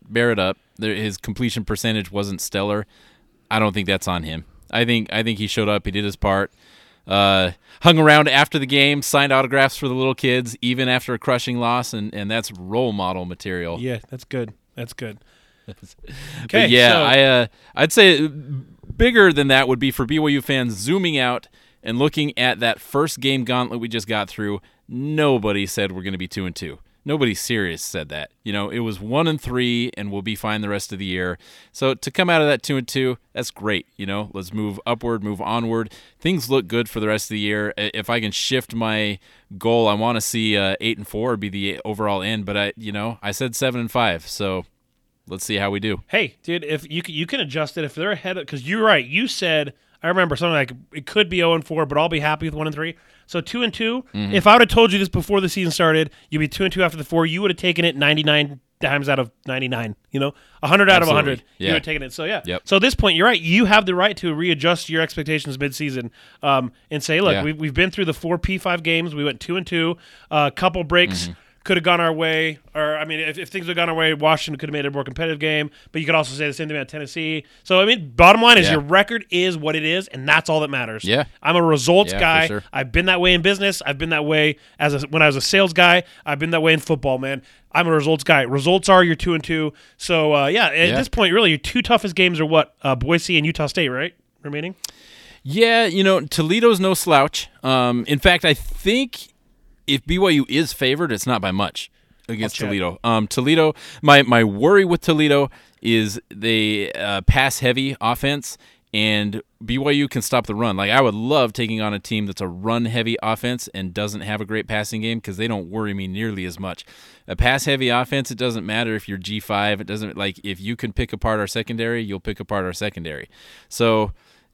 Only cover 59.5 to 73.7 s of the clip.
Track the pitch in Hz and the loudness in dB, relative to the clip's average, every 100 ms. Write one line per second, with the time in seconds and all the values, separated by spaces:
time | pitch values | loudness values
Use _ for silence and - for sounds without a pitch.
59.5 | 131 131 120 113 101 _ 135 139 - _ | -6 -4 -6 -8 -12 _ -4 -4 -6 _
60.5 | _ - 190 196 180 165 147 139 123 - | _ 2 4 6 6 6 2 2 -4 -8
61.5 | - 95 156 - 151 135 143 160 202 - | -6 -2 -2 -2 -8 -8 -8 -6 -6 -6
62.5 | 90 - 196 247 - 208 165 208 208 160 | -6 0 2 2 2 2 4 4 2 2
63.5 | 190 208 214 185 180 202 202 175 151 180 | 4 6 4 4 0 0 0 -4 -2 -2
64.5 | 156 160 170 - 160 160 - 143 156 147 | 0 0 0 -2 -2 -2 -4 -4 -4 -4
65.5 | 131 143 131 147 127 120 - - _ 143 | -6 -6 -4 -6 -6 -8 -12 -20 _ 0
66.5 | 135 123 - - 151 - 160 190 98 147 | 2 0 -8 -10 -8 -2 0 2 2 0
67.5 | 156 156 135 185 185 170 147 165 170 180 | -4 -4 0 0 0 -4 -2 -4 -4 -4
68.5 | 190 190 175 165 165 165 147 143 120 - | -4 -2 -2 0 -2 -2 -4 -4 -4 -6
69.5 | 180 170 175 165 170 - - - 151 143 | -6 -4 -2 -2 -4 -10 -20 -4 0 0
70.5 | - 185 175 156 175 175 92 87 87 _ | 0 0 0 0 2 2 -2 -8 -12 _
71.5 | _ - 180 170 175 165 160 160 160 160 | _ -2 0 2 2 2 0 0 0 -2
72.5 | 147 _ 151 151 151 156 156 156 151 170 | -4 _ -4 -2 -2 -4 -6 -6 -8 -8
73.5 | 190 170 | -8 -4